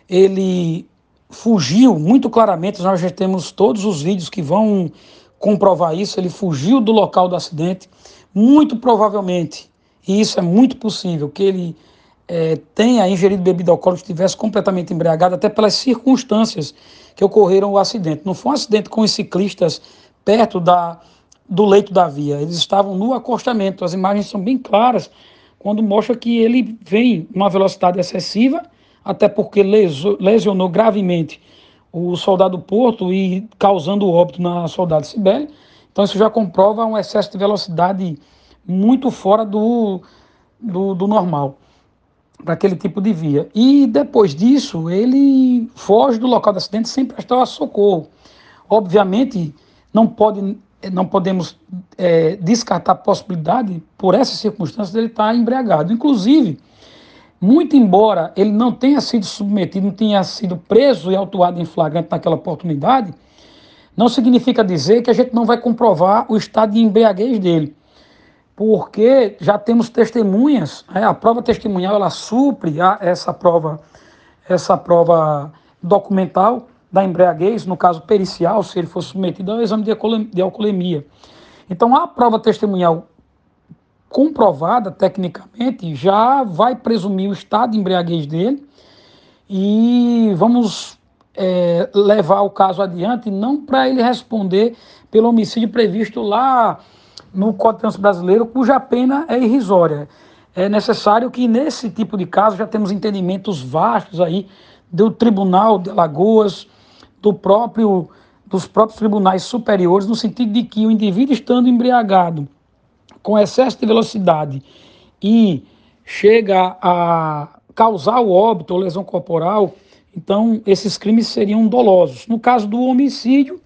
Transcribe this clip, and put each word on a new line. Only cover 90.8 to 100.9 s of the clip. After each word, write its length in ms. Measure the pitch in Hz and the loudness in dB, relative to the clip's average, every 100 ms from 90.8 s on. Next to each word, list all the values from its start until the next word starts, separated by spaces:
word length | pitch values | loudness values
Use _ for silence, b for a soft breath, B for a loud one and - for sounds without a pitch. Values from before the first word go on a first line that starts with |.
| - - _ _ _ - | -14 -20 _ _ _ -6
é, 540 | 190 180 175 170 - | -2 0 0 0 0
levar 460 | 202 202 214 160 196 | 2 2 2 2 2
o 100 | 202 | 2
caso 320 | - 190 185 | 2 0 0
adiante, 480 | 190 175 196 247 214 | -6 -4 -4 -4 -4
não 280 | 190 233 294 | -4 -2 -4
pra 320 | - 262 262 | -2 0 0
ele 120 | 262 | 0
responder 760 | 233 247 - 226 190 190 233 233 B B B | 0 -2 -4 -4 0 2 0 -2 B B B
pelo 160 | 220 226 | 2 2
homicídio 400 | 233 202 226 226 | 2 0 -2 -2
previsto 540 | 240 208 202 214 240 | 0 0 -2 -6 -6
lá 580 | 208 214 269 254 214 156 B B B B B | -4 -2 2 2 0 -2 B B B B B
no 200 | 190 214 | -4 -2
Código 200 | 190 226 | 0 0
de 60 | 220 | 0
Trânsito 200 | 220 196 | -4 0
Brasileiro, 440 | 202 175 180 214 226 | 0 0 2 2 2
cuja 340 | 254 240 269 | 0 2 0
pena 460 | 262 247 254 277 - | 0 0 0 0 -2
é 100 | 240 | 0
irrisória. 720 | 233 269 196 190 165 147 139 b b b b 180 | 2 0 2 2 2 0 -10 b b b b -4
É 140 | 196 | -2
necessário 600 | 208 220 | 0 -2